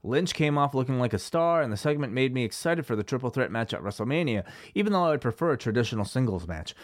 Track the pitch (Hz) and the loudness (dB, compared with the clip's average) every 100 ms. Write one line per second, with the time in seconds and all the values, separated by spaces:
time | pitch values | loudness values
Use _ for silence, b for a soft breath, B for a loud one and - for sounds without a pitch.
0 | - 131 180 - 151 147 143 135 127 131 | -2 0 0 2 2 2 2 2 0 2
1 | 123 101 - 165 170 170 139 107 151 147 | 2 0 0 2 4 4 2 0 0 0
2 | 139 120 131 127 117 - 165 170 147 110 | 0 2 2 2 -2 -2 0 0 0 -2
3 | 101 127 123 127 107 110 110 - 98 - | -2 -2 -2 0 0 -2 -4 -4 -6 -4
4 | 107 151 156 107 B B B - 208 196 | -2 0 0 -2 B B B -2 2 2
5 | 170 151 123 - - 131 - 110 117 113 | 2 2 0 0 0 0 0 0 0 0
6 | 101 131 127 95 82 80 - B | -2 0 0 0 -4 -8 -10 B